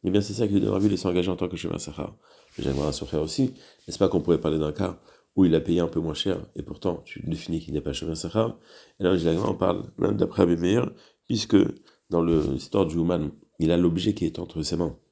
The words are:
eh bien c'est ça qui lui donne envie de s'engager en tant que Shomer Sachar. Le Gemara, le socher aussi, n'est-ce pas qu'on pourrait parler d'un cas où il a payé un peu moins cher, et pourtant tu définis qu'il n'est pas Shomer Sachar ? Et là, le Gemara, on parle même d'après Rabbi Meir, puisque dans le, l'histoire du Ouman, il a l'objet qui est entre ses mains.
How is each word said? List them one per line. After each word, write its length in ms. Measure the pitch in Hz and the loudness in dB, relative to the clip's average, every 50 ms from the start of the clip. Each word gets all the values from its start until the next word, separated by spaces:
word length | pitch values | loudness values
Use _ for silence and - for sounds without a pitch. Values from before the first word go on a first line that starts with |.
| - | 0
eh 60 | 95 | 4
bien 120 | 92 104 | 2 2
c'est 100 | 101 107 | 2 2
ça 140 | 101 107 117 | -2 -2 0
qui 80 | 101 101 | 2 2
lui 80 | 98 | 2
donne 100 | - 104 | 2 2
envie 160 | 98 98 101 104 | 0 2 2 2
de 80 | 98 | 0
s'engager 340 | 90 - 95 90 90 87 95 | 2 -2 0 0 0 0 0
en 60 | 90 | -2
tant 120 | 87 92 87 | -4 -4 -6
que 100 | 90 82 | -6 -6
Shomer 200 | - 85 82 85 | -6 -6 -6 -6
Sachar. 380 | - 80 76 - 73 - 107 _ _ _ _ _ _ _ _ | -8 -10 -10 -10 -10 -12 -12 _ _ _ _ _ _ _ _
Le 80 | - - | -6 -4
Gemara, 220 | 67 67 69 71 | -2 0 0 0
le 60 | 78 | -2
socher 260 | 71 - - 69 - 76 | -2 -4 -6 -4 -4 -4
aussi, 340 | 78 - - - 131 127 - - - - _ _ _ | -2 -2 0 0 0 -2 -2 -8 -20 -20 _ _ _
n'est-ce 120 | - - - | -14 -2 0
pas 100 | 101 92 | 0 2
qu'on 140 | - 87 | 2 0
pourrait 180 | - - 85 73 | 2 2 2 2
parler 180 | - 80 78 78 | 2 0 0 0
d'un 140 | 78 76 | -2 -2
cas 260 | 76 - 98 90 90 - _ - _ _ _ _ _ | -2 -2 -4 -4 -4 -10 _ -20 _ _ _ _ _
où 80 | 95 95 | 4 4
il 100 | 85 80 | 6 6
a 60 | 80 | 4
payé 200 | 76 - 85 87 | 2 2 2 2
un 80 | 85 82 | 2 0
peu 120 | - 82 | -2 -4
moins 140 | 82 80 76 | -4 -4 -6
cher, 260 | - - 98 90 90 - - _ | -4 -2 -2 -4 -4 -6 -12 _
et 60 | - | -12
pourtant 400 | - - - - - 95 85 - - | -12 -12 -14 -4 -4 -4 -4 -4 -10
tu 180 | - - - - | -16 -16 -10 -8
définis 340 | - 80 80 - - 82 80 | -6 -6 -6 -6 -6 -6 -6
qu'il 140 | 80 - 73 | -6 -4 -6
n'est 80 | 73 | -4
pas 100 | - 73 | -4 -4
Shomer 220 | 67 - 80 82 80 | -6 -6 -6 -6 -6
Sachar ? 440 | 80 - 85 87 110 113 117 - - _ _ - - - _ _ _ | -6 -8 -4 -2 -2 -2 -2 -4 -10 _ _ -20 -20 -20 _ _ _
Et 60 | 95 | 2
là, 80 | 90 | 2
le 60 | 95 87 | 2 4
Gemara, 320 | 80 82 82 87 110 104 | 4 2 2 2 2 0
on 40 | 101 | 0
parle 280 | - 95 92 90 92 - - - - | 2 2 0 0 0 -4 -12 -4 -2
même 180 | 87 95 104 | 0 0 2
d'après 280 | 101 92 - - 95 95 | 0 0 0 4 4 4
Rabbi 120 | 85 87 | 4 4
Meir, 340 | 82 85 90 104 120 - - - - - _ _ _ _ | 2 2 2 2 2 2 -2 -6 -14 -20 _ _ _ _
puisque 300 | _ 123 107 - - 113 98 - - - - _ - _ _ _ _ | _ -4 -4 0 4 6 6 6 4 0 -10 _ -20 _ _ _ _
dans 140 | 87 85 | 0 2
le, 180 | 85 85 82 78 71 65 | 2 4 2 2 2 0
l'histoire 340 | 69 65 - - - 101 95 | -4 -4 -6 -2 0 0 0
du 100 | 78 80 | 2 0
Ouman, 340 | 85 82 85 90 80 78 69 - - _ _ _ - | 0 0 0 0 0 -2 -4 -8 -12 _ _ _ -2
il 120 | 80 80 | 0 2
a 60 | 87 | 2
l'objet 380 | 85 87 85 82 87 90 107 104 | 4 4 2 2 0 -2 -2 -2
qui 100 | - - | -2 -4
est 140 | 80 78 - | -4 -4 -6
entre 240 | 87 - - 80 | -12 -8 -8 -8
ses 140 | 76 - 85 | -4 -4 -2
mains. 200 | 80 87 78 64 - _ _ | -2 -2 -4 -4 -10 _ _